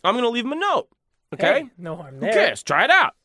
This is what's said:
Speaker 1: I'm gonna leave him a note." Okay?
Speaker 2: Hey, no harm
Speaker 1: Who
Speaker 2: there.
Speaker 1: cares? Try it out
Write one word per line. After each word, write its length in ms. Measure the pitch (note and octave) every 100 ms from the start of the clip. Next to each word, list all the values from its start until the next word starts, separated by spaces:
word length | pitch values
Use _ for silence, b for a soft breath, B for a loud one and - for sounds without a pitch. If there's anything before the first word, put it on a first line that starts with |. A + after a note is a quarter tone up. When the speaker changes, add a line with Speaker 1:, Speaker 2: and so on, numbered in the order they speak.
Speaker 1:
I'm 120 | F3+
gonna 140 | A#3 A#3
leave 160 | A#3+
him 80 | A#3+
a 20 |
note." 320 | D4+ G4+ D#4 - _ _ _ _
Okay? 300 | - E3+ C4
Speaker 2:
Hey, 40 | B3+ -
no 200 | F3 E3
harm 180 | D3
Speaker 1:
Who 60 | C3+
Speaker 2:
there. 100 | F3+
Speaker 1:
cares? 320 | A3 E3+ G2+
Try 220 | - D3
it 40 | B3+
out 240 | F#4 - _